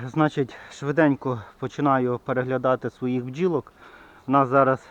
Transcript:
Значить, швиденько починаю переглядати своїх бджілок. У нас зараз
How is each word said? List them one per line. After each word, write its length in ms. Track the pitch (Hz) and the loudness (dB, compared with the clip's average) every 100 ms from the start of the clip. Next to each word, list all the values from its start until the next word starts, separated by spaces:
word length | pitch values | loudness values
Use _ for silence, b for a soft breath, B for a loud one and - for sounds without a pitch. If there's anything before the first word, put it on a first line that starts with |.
| 123 | -8
Значить, 480 | 131 151 147 135 - - | 0 0 0 -6 -8 -20
швиденько 680 | - 143 147 151 135 135 120 B - | -10 -4 2 2 2 -2 -6 B -12
починаю 600 | 131 - 143 131 123 123 - | -10 -2 2 2 2 -2 -4
переглядати 640 | 127 127 131 127 127 123 | -4 -2 -2 0 -2 -4
своїх 360 | - 127 127 123 | -6 -4 -4 -6
бджілок. 480 | 131 185 151 - B B B B B - | -4 -2 -2 -6 B B B B B 0
У 40 | |
нас 180 | 139 131 | 2 4
зараз 300 | 139 131 131 - | 4 4 2 -4